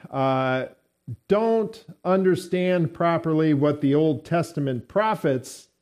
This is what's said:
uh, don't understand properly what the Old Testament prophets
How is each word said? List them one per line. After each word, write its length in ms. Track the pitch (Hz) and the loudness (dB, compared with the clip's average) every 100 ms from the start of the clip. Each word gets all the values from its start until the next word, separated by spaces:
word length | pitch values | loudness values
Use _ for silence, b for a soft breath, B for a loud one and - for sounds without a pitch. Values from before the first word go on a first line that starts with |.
| B | B
uh, 540 | 135 135 131 131 131 123 - _ _ - 117 - | -2 0 0 0 -2 -4 -12 _ _ -16 -16 -2
don't 580 | 202 226 226 214 - - - | 0 2 0 -2 -8 -20 -10
understand 880 | 180 190 185 180 - 180 180 180 160 | 0 2 4 0 0 -2 0 0 0
properly 640 | - 170 165 165 156 160 | 0 0 0 0 2 2
what 260 | 139 147 147 | 2 2 2
the 120 | 139 | 2
Old 320 | 143 156 131 - | 2 2 0 -2
Testament 640 | 165 - 147 135 123 - | -2 -2 -4 -4 -4 -4
prophets 800 | 196 220 202 151 131 - - - _ | -2 0 0 0 -2 -4 -20 -20 _